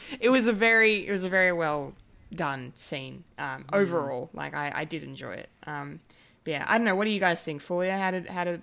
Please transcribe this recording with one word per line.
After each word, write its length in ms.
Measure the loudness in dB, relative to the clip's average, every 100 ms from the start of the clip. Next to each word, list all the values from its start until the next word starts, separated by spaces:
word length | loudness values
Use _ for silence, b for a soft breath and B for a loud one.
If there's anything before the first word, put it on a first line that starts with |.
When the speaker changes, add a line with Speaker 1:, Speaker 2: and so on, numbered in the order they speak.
| B 0
Speaker 1:
it 120 | 4
was 160 | 6 4
a 40 |
very, 540 | 4 6 6 6 4 0
it 60 |
was 120 | -2
a 40 | 0
very 240 | 4 4
well 420 | 2 0 -2 -4 -12 -20 -20 -12
done 380 | -6 -4 -4 -8 -8
scene, 460 | -6 -6 -8 -14 -16 -10
um, 260 | -8 -8
Speaker 2:
Mm. 100 | 0
Speaker 1:
overall. 560 | 2 2 2 -2 -4 -8
Like, 220 | -8 -8
I, 180 | -6 -4
I 100 | -4 -6
did 160 | -8
enjoy 300 | -10 -12 -12
it. 140 | -12 -14 _ -12
Um, 340 | -10 -10 -14 -18 b b b
but 80 | -6
yeah, 120 | -4 2
I 120 | 2
don't 60 |
know. 100 | 4 2
What 80 |
do 60 | 2
you 100 | 2
guys 240 | 2 2
think, 160 | -2 -6
Fulia? 340 | -4 -2 0 0
How 120 | -2
did, 140 | -2 -4
how 160 | -4
did 180 | -4 -4